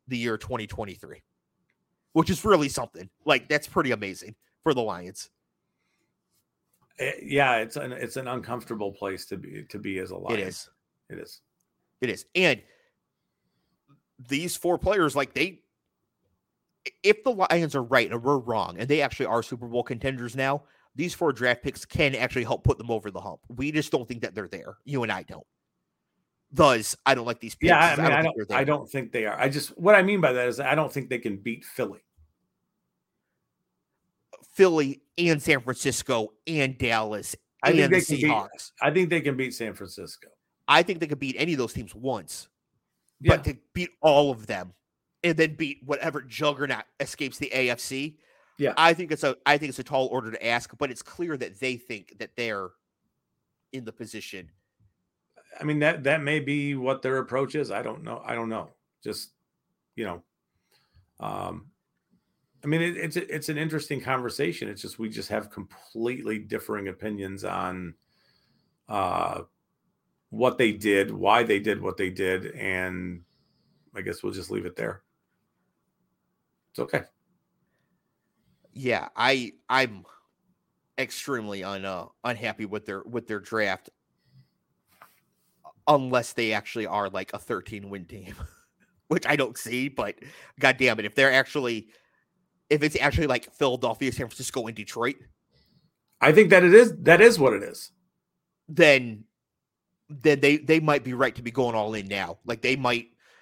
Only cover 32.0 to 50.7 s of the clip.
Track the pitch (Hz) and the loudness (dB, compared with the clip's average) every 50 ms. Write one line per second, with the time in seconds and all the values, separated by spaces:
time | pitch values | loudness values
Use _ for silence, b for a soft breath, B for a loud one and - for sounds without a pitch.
32 | _ _ _ _ _ _ _ _ _ _ _ _ _ _ _ _ _ _ _ _ | _ _ _ _ _ _ _ _ _ _ _ _ _ _ _ _ _ _ _ _
33 | _ _ _ _ _ _ _ _ _ _ _ _ _ _ _ _ _ _ _ _ | _ _ _ _ _ _ _ _ _ _ _ _ _ _ _ _ _ _ _ _
34 | _ _ _ _ _ _ - - _ _ - - 190 180 165 156 143 135 139 - | _ _ _ _ _ _ -20 -20 _ _ 4 6 6 8 6 4 2 0 -2 -8
35 | _ _ _ 170 175 170 160 147 - 160 151 131 117 127 123 - - 196 190 - | _ _ _ 0 2 2 2 2 2 2 2 2 2 -2 -4 -2 -2 -2 -2 -2
36 | - - 127 113 107 107 - _ - 160 165 151 135 131 131 113 131 117 113 110 | -2 -2 -2 0 -2 -4 -8 _ -10 -4 -2 0 0 0 -2 -2 0 2 2 2
37 | 110 107 107 101 - - - - _ _ _ _ - 139 170 156 143 139 185 180 | 0 -2 -4 -8 -8 -10 -12 -14 _ _ _ _ 2 4 6 6 6 6 6 4
38 | - - 151 131 151 151 123 107 95 - - - - - _ - - 143 151 185 | 2 2 0 2 2 2 2 0 -2 -6 -10 -18 -20 -18 _ -2 0 2 2 2
39 | 180 160 170 165 135 143 131 127 131 123 - - 117 107 92 - 101 90 - - | 2 2 0 0 0 -2 -2 -2 -4 -6 -6 -8 -8 -8 -10 -12 -14 -16 -14 -14
40 | 90 - - - - - _ _ _ _ _ _ _ - 143 160 175 185 185 160 | -16 -16 -18 -20 -20 -20 _ _ _ _ _ _ _ 4 6 6 6 4 0 -4
41 | 165 147 147 127 143 135 131 - 151 175 165 131 120 110 - 139 113 95 - 110 | -4 -4 -4 -4 -6 -6 -4 -2 -2 -2 0 -2 -2 -4 -6 -10 -12 -12 -12 -8
42 | 123 135 123 104 80 - - - - _ _ _ _ _ _ _ _ _ _ _ | -6 -4 -4 -4 -6 -10 -14 -16 -16 _ _ _ _ _ _ _ _ _ _ _
43 | _ _ _ - 127 165 151 147 - - 135 - _ _ - - 175 - _ _ | _ _ _ -8 -4 -2 -2 -2 -4 -6 -10 -10 _ _ -10 -8 -8 -8 _ _
44 | - 156 143 143 147 139 127 110 107 104 107 92 90 92 - _ _ _ _ _ | 2 4 6 6 4 2 0 -6 -8 -8 -8 -8 -10 -12 -16 _ _ _ _ _
45 | _ _ _ _ - 175 160 160 160 156 151 - 160 139 143 - 127 135 147 113 | _ _ _ _ -2 0 2 2 0 0 -2 -4 -6 -8 -8 -8 -8 -6 -6 -4
46 | 127 160 139 147 123 127 110 143 151 147 143 131 147 135 127 107 - _ _ - | -4 -4 -6 -8 -10 -10 -8 -2 -2 -2 -2 -2 -2 -4 -4 -6 -8 _ _ -10
47 | 135 - - - 147 131 - - - 127 117 131 131 120 120 - - - 135 131 | -10 -8 -8 -8 -8 -8 -6 -8 -8 -4 -2 0 0 0 -2 -4 -6 -8 -8 -6
48 | 143 156 151 _ b b b b b b b b 143 123 - 151 165 165 170 165 | -8 -8 -10 _ b b b b b b b b -4 0 2 6 6 6 6 4
49 | 180 151 156 - 151 139 123 - - 143 147 147 151 135 123 - 127 - 147 131 | 0 -4 -4 -2 -2 -2 -2 0 2 2 2 2 2 -4 -8 -10 -6 -2 0 0
50 | 131 123 113 131 113 110 110 - - 117 117 120 - - | 0 0 -2 -4 -4 -6 -8 -6 -2 -2 -2 -2 -2 -6